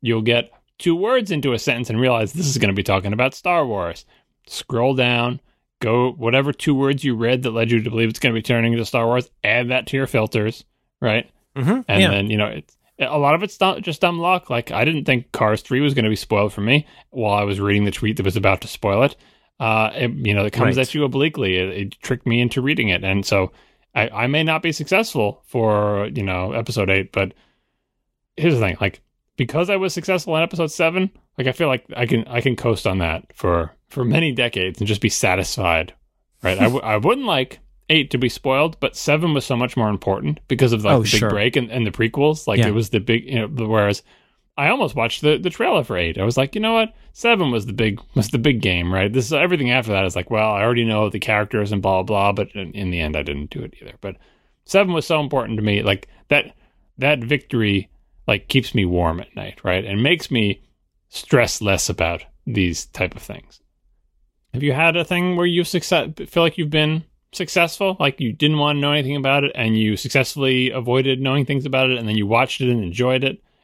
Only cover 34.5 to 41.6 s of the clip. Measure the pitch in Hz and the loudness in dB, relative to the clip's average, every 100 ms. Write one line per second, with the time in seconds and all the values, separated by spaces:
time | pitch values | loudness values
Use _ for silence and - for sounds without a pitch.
34.5 | 98 92 87 101 104 107 - 101 92 92 | 0 -4 -2 -2 0 0 0 0 0 -2
35.5 | - 90 82 - - _ _ _ _ - | -2 0 0 -2 -10 _ _ _ _ -2
36.5 | 92 110 127 110 107 135 254 247 151 127 | 2 2 0 0 0 2 0 0 -2 -2
37.5 | - - _ - 160 147 127 123 - 139 | -8 -20 _ 2 2 2 0 -2 -2 0
38.5 | 131 160 160 135 - - 151 170 147 - | 2 0 0 -6 -4 -2 0 2 0 0
39.5 | 123 123 - 110 101 - 98 143 147 - | -2 -2 0 0 0 -2 -2 -2 -6 -2
40.5 | 120 127 113 104 139 104 - 110 101 113 | 2 4 4 4 4 4 2 2 2 0
41.5 | 135 | 0